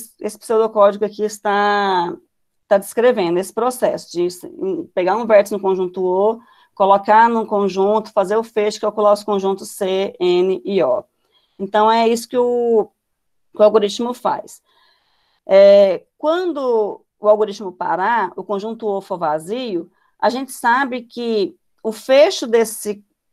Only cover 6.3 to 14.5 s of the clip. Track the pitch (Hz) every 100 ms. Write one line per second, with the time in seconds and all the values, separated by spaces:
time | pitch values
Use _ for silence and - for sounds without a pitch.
6.3 | 233 _ _ _ - 196 196 208 220 233
7.3 | 226 208 208 196 185 196 214 214 208 190
8.3 | 220 226 214 208 208 208 208 208 208 214
9.3 | 202 196 196 214 - 190 190 196 - 180
10.3 | 180 185 185 190 190 131 120 - _ _
11.3 | _ _ - 196 214 220 226 226 233 -
12.3 | 254 240 240 240 220 - _ _ _ _
13.3 | _ _ - 208 214 202 220 240 247 175
14.3 | 143 -